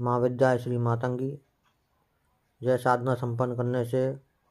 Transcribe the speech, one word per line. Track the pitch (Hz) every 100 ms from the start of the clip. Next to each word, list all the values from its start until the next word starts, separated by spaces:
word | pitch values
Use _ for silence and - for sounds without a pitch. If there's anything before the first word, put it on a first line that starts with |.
महाविद्या | 120 120 123 123 131
है | 120
श्री | 123 120
मातंगी। | 120 117 127 123 135 143 _ _ _ _ _ _ _ _ _ _ _ -
यह | 123 127
साधना | 127 123 127 120
संपन्न | 123 117 123 120
करने | 123 123 120
से | 131 131 135 _ _ _